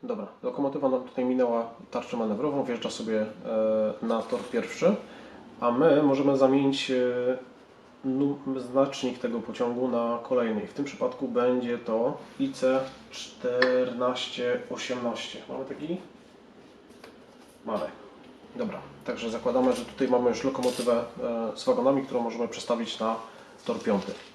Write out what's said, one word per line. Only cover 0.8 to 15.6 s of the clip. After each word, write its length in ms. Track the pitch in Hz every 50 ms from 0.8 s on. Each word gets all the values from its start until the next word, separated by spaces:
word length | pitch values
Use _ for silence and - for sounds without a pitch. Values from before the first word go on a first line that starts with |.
| 139 131
nam 160 | 127 127 127
tutaj 200 | - - - 127
minęła 460 | 127 127 127 127 120 117 117 113 117 - - - -
tarczę 260 | - 123 113 - -
manewrową, 480 | 117 113 110 104 104 135 151 139 139 123
wjeżdża 260 | 127 120 110 113 113
sobie, 300 | - - 117 107 110 107
e, 40 | 107 107 - - - - 113 110 110 110 110 110 107 107 - - -
na 160 | 113 117 113
tor 180 | 110 - 123 113 104 -
pierwszy, 420 | - 117 101 - - - 156 175 208 202 - - - - - - - - - - - -
a 100 | 117 120
my 320 | 120 127 151 165 139 147
możemy 340 | 151 143 135 135 139 139 139
zamienić, 540 | 131 135 131 135 139 139 139 135 135 - -
e, 140 | 131 127 123 123 123 123 123 127 127 127 - - - - - - - - - - - - -
nu-, 340 | 135 131 135 143 143 143 139 - 135 135
znacznik 600 | 131 123 123 123 135 139 139 - - - 127 120 -
tego 220 | - 120 113 117
pociągu 480 | 110 - 110 - 123 120 120 120 127 127
na 300 | 117 117 117 117 120 117
kolejny. 440 | - - 131 123 120 113 110 104 95
W 60 | -
tym 120 | - - 143
przypadku 440 | - - - - 127 - - 139 120
będzie 500 | 117 123 123 127 127 127 120 120 120 117
to 380 | - - 110 113 117 139 147 - - - - -
I 120 | 139 131
C 280 | - - 131 131 131 131 131 - - - - -
czternaście 1500 | - - - - - - - 123 123 123 127 127 127 127 127 123 117 120 127 123 127 - - - - - 120 123 123 123 - -
osiemnaście. 680 | 127 120 - - 127 123 120 120 110 - - - - 107 - -
Mamy 160 | 135 131